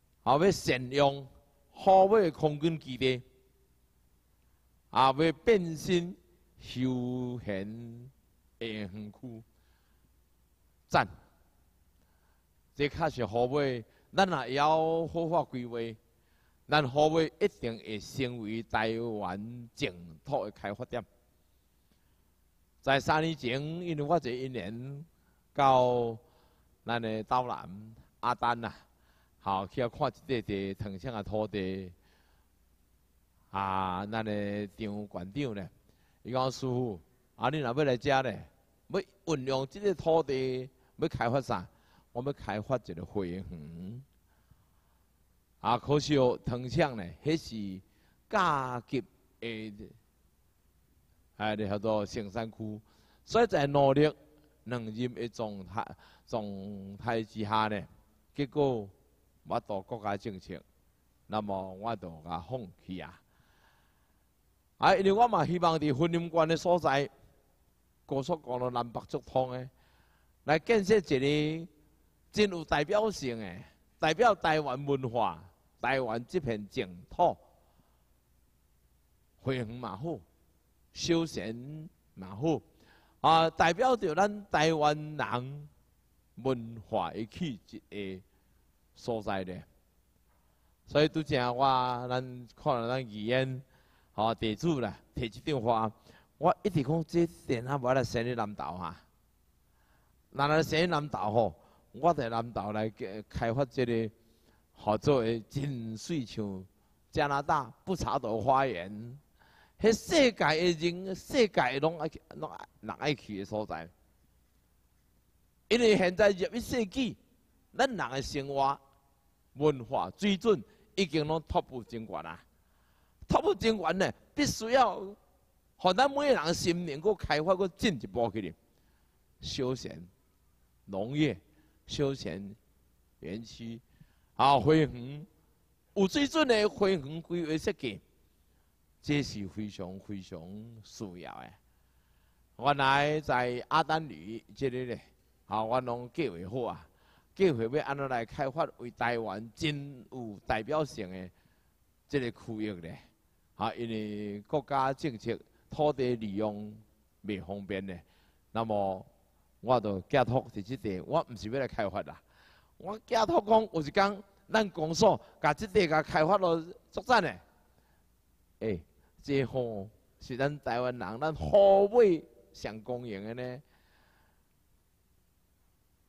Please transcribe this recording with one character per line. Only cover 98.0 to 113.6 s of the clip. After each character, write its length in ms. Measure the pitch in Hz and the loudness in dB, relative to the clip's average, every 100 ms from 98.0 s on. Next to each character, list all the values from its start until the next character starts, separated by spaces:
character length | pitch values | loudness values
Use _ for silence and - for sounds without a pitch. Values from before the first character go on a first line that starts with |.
生 220 | 120 117 117 | 2 0 -2
咧 80 | |
南 200 | 120 104 | -2 -4
投 240 | 104 69 90 | -6 -8 -6
哈。 240 | 85 87 _ _ _ _ _ _ _ _ _ _ _ _ _ | -8 -10 _ _ _ _ _ _ _ _ _ _ _ _ _
那 160 | 131 143 | 0 2
来 140 | 156 | 4
生 180 | 156 156 | 4 2
咧 60 | 175 | 2
南 240 | 156 147 | 0 -2
投 220 | 98 104 | -4 2
吼， 240 | 113 104 - _ _ _ | 4 4 0 _ _ _
我 220 | 107 160 | -2 2
在 160 | 151 117 | 2 0
南 240 | 117 117 | -2 -4
投 180 | 107 101 | -6 -4
来 180 | 107 110 | -2 -4
开， 320 | - 110 107 98 | -4 -10 -10 -10
开 240 | - 117 | -4 -2
发 120 | 117 131 | 0 0
这 200 | - 120 | 0 0
个， 240 | 113 113 - _ _ _ _ _ | 0 -2 -8 _ _ _ _ _
好 240 | - - 107 | -6 0 2
做 260 | 147 139 | 4 4
的 160 | 113 117 101 | 4 0 -4
真 480 | 139 143 127 113 110 | -4 -4 -4 -6 -8
水 280 | - 165 110 | -4 -4 -4
像 400 | - 104 95 95 _ _ _ _ | -6 -6 -6 -12 _ _ _ _
加 160 | 160 147 | 0 0
拿 140 | 139 | 0
大 320 | 143 156 120 - | 2 0 -2 -8
不 120 | - 120 | -6 -4
查 240 | 120 131 | 0 -2
岛 180 | 120 110 | 0 -2
花 280 | 107 135 135 | 2 4 2
园， 260 | 90 92 104 117 139 _ _ _ _ _ - | -2 -6 -10 -12 -16 _ _ _ _ _ 0
迄 140 | 220 | 2
世 380 | 220 - 339 262 | 2 2 6 6
界 0 | |
的 400 | 190 151 156 180 | 4 2 4 2
人， 440 | 165 170 175 190 185 | 2 0 -2 -8 -10
世 320 | - 294 214 | 0 4 4
界 320 | - 127 135 | 4 2 2
拢 200 | 156 170 | 0 -2
爱 80 | 156 | -8
去， 140 | - - - | -8 -18 -12
拢 140 | 151 | -10
爱， 160 | - - _ | -10 -18 _
人 140 | 107 90 | -12 -4
爱 160 | 143 | -4
去 260 | 139 - 98 | -4 -6 -10
的 60 | 98 | -6
所 200 | 107 | -6